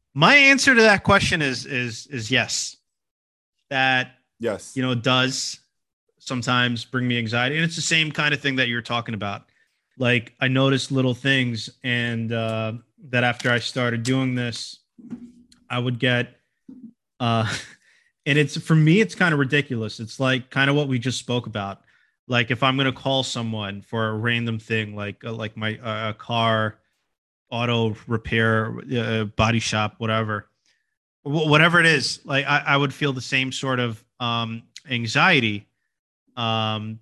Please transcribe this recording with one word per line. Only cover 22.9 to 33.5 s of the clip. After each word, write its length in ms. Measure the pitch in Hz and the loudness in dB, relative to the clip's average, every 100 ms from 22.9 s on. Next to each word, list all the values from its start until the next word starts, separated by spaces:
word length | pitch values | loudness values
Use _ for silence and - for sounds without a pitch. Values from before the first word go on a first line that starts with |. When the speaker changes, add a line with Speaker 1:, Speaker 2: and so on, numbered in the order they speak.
Speaker 1:
call 300 | 127 135 135 | -2 -2 -2
someone 600 | 127 123 113 110 101 101 | -2 -4 -6 -6 -8 -10
for 260 | - 113 110 | -8 -4 -2
a 60 | |
random 440 | 107 120 117 117 110 | -2 -2 -2 -2 -6
thing, 380 | - 110 107 104 | -4 -4 -4 -8
like, 260 | 101 101 | -10 -10
uh, 80 | 120 | -12
like 240 | 113 107 110 | -8 -10 -6
my, 180 | 110 110 | -8 -6
uh, 320 | 120 107 110 | -8 -6 -6
a 40 | |
car, 640 | 104 - 117 113 110 110 - _ _ _ _ _ _ - | -8 -4 0 2 2 0 -6 _ _ _ _ _ _ -10
auto 440 | 120 120 117 113 104 - | -4 -2 0 0 -4 -6
repair, 720 | 113 - 113 113 110 110 117 - 123 | -6 -2 0 2 0 -2 -8 -6 -4
uh, 280 | 113 110 | -2 -2
body 340 | 107 - 110 117 | -4 0 2 2
shop, 380 | - 110 107 - | 0 -2 -2 -4
whatever, 500 | 110 110 107 104 - _ _ _ _ _ _ _ | -4 -2 -2 -6 -10 _ _ _ _ _ _ _
wh-, 240 | 143 156 156 | -4 0 4
whatever 320 | 147 170 170 | 6 6 6
it 40 | 165 | 4
is, 340 | 143 120 - | 4 0 -8
like, 220 | - 139 139 | -4 -4 0
I, 140 | 143 156 | 0 2
I 80 | 143 | 2
would 160 | 139 | 0
feel 180 | - 147 | -2 -4
the 80 | 127 | -4
same 320 | - 131 131 | -4 -4 -4